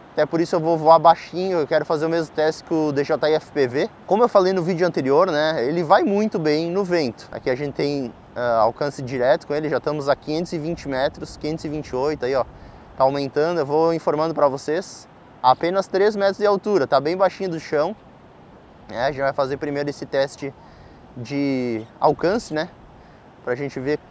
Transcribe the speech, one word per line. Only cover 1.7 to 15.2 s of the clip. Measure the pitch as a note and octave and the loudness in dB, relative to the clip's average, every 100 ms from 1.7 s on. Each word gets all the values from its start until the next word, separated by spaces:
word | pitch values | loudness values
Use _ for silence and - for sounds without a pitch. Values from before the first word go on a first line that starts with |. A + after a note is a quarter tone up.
| D#3 D3+ | 0 0
fazer | D#3+ D#3+ | -2 0
o | |
mesmo | E3 D#3+ - | 0 -2 -2
teste | D#3 D#3+ - | -2 -2 -4
que | |
o | D#3+ D3+ | -2 0
D | C#3+ | 0
J | C#3+ D3 D3+ | 0 0 2
I | D#3 | 0
F | - | -2
P | D3 C3 | 0 0
V. | C3+ G3 - - | 0 -4 -6 0
Como | G3+ | 2
eu | A#3+ | 4
falei | G3+ F#3 | 4 4
no | F#3+ | 2
vídeo | E3 E3+ F3+ | 0 0 0
anterior, | E3 C3+ C#3+ F#3+ | 0 2 4 4
né, | D3 D#3 D#3+ A#2+ | 2 0 0 0
ele | E3+ | 0
vai | D#3 G3+ | 4 4
muito | D#4+ G3+ G#3+ G3+ | 4 0 0 0
bem | D3+ D3+ E3+ | 0 0 0
no | F3+ | -2
vento. | F#3 F3 C3 - - | 0 0 0 -6 -14
Aqui | A#2 C3 | -8 -4
a | B2+ | -4
gente | D3 C3 | -4 -4
tem, | C#3+ C#3+ B2 - - - | -2 -2 -6 -10 -14 -6
ah, | A#2+ A2+ | 0 4
alcance | A2 - D3 C3+ | 2 2 -6 -6
direto | C3 C3+ B2 E3 - | -6 0 2 2 0
com | D3 | -4
ele, | D#3 | -2
já | C3 | -2
estamos | - D3+ C#3 | -2 -4 -2
a | C3+ | -2
quinhentos | - D#3 F3 | -2 -6 -4
e | E3+ | -6
vinte | D3+ E3+ C#3+ | -6 -8 -6
metros, | C3 C#3+ - D#3+ - | -2 -2 -4 -16 -10
quinhentos | D3+ D#3+ | -8 -6
e | D#3+ | -8
vinte | D3+ C#3+ | -8 -6
e | B2+ | -4
oito | C#3+ D3 B2 | -2 -2 -2
aí, | C3+ | -2
ó, | - - - - - - | -4 -8 -20 -20 -12 0
tá | C3+ | 0
aumentando. | C#3+ C#3 D3 D#3+ E3+ | 0 -2 -2 0 0
Eu | C#3 | 0
vou | D3+ E3 | 2 2
informando | E3 F3 D3+ D#3+ | 0 -2 0 -2
pra | D#3 C#3+ | 2 0
vocês. | C#3 - D#3+ - - - - | 0 -4 -4 -6 -16 -20 -20